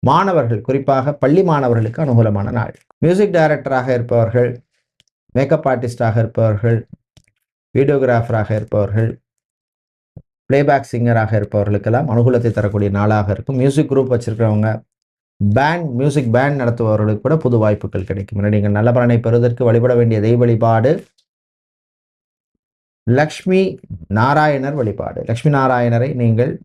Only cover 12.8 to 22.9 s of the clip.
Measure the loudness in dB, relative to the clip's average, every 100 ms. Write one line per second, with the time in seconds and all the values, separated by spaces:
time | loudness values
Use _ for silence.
12.8 | -2 0 0 0 0 -4 -4 0 0 0
13.8 | 0 0 0 -2 -4 -2 0 0 -2 -4
14.8 | _ _ _ _ _ _ 0 2 0 -2
15.8 | -4 -2 0 0 0 0 0 0 -2 -2
16.8 | 0 0 0 -2 0 0 0 2 2 0
17.8 | -4 -8 -6 -8 -6 -4 0 0 0 0
18.8 | 2 2 2 0 2 2 0 0 2 2
19.8 | 2 2 2 2 2 2 2 2 2 2
20.8 | 2 0 -4 _ _ _ _ _ _ _
21.8 | _ _ _ _ _ _ _ _ _ _
22.8 | _